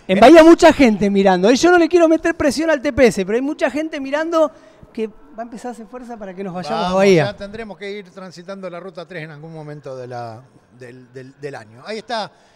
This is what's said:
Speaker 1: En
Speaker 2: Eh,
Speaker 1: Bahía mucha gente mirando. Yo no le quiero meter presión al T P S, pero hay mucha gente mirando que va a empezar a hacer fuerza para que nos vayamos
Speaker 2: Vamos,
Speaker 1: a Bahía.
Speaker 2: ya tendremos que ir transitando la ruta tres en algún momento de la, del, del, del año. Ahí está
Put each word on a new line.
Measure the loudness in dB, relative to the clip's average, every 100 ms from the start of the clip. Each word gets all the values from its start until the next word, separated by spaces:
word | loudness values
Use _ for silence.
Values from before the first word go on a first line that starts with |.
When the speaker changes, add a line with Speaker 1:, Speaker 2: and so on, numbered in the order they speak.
| -4
Speaker 1:
En | 6
Speaker 2:
Eh, |
Speaker 1:
Bahía | 8 10
mucha | 8 8 6
gente | 6 2 2 0
mirando. | 2 2 2 2
Yo | 2 2
no | 2
le | 2
quiero | 2 2
meter | 2 -2
presión | -2 -4 -2 -4
al | -2
T | -4
P | 2 2
S, | 2 -4
pero | -4
hay |
mucha | -4 -4 -4
gente | -4 -8 -8
mirando | -8 -6 -2 0 -2 -4 -20 _ -18
que | -10 -10
va | -10 -20 -18
a |
empezar | -16 -14 -14
a |
hacer | -16 -18
fuerza | -20 -18 -16
para | -16
que | -12
nos | -12
vayamos | -10 -8 -6
Speaker 2:
Vamos, | -2
Speaker 1:
a | 2
Bahía. | 4 4
Speaker 2:
ya | 0 -6
tendremos | -16 -16 -16 -16
que | -14
ir | -14 -16
transitando | -20 -20 -20 -18 -14 -14
la | -14
ruta | -16 -18 -16
tres | -16
en | -16
algún | -18 -18
momento | -16 -16 -16 -16 -16
de | -14
la, | -14 -14 -16 _ _ _ _
del, | -20 -20 -20
del, | -20 -20 _
del | -16
año. | -16 -20 -20 -16
Ahí | -16
está | -10 -10 -10 _ _